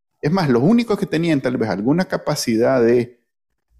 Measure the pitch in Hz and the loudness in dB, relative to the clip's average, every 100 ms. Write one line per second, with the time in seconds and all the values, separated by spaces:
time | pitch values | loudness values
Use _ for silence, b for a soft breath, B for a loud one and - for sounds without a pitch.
0 | _ _ 147 190 147 117 143 233 233 202 | _ _ -4 0 2 2 4 2 2 -2
1 | 190 151 170 143 131 123 113 92 110 165 | -2 -2 0 0 -2 -2 -4 -4 -2 0
2 | 185 - - 147 - 110 127 131 117 123 | -2 -4 -4 -4 -2 0 2 2 2 2
3 | 120 - _ _ _ _ _ _ | 0 -8 _ _ _ _ _ _